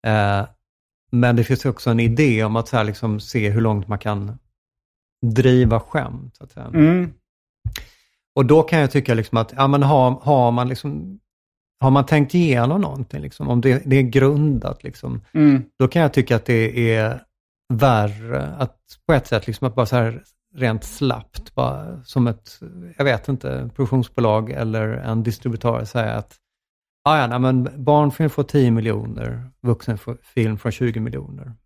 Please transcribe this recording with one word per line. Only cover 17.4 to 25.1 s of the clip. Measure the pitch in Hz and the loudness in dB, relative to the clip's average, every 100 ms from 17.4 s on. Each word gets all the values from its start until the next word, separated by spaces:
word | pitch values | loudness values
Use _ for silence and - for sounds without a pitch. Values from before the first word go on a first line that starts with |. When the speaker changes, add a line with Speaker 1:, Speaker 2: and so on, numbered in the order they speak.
| _ _ _ | _ _ _
Speaker 1:
värre | 117 139 113 104 104 113 135 143 143 | 2 4 4 2 -4 -8 -8 -8 -6
att | 127 _ _ - - | -8 _ _ -10 0
på | |
ett | 143 - | 0 0
sätt, | 113 - | -4 -4
liksom, | 107 127 | -6 -4
att | |
bara | 110 113 | -2 0
så | 123 | 0
här | 113 117 _ _ _ 160 | 0 -4 _ _ _ -4
rent | 123 110 | -4 -4
slappt, | - - 139 117 - - - | -8 -4 -4 -4 -10 -18 -10
bara | - 127 135 - 170 | -4 -4 -6 -12 -16
som | - 131 117 | -6 0 0
ett, | 104 - - - - 175 - | -2 -14 -20 -20 -20 -20 -4
jag | |
vet | 139 113 - | -2 0 -4
inte, | 131 131 131 123 - | -6 -6 -8 -8 -4
produktionsbolag | 131 131 117 - 117 107 110 | -2 0 -2 0 0 0 -2
eller | 135 113 110 110 | -6 -4 -4 -4
en | 120 120 | -6 -4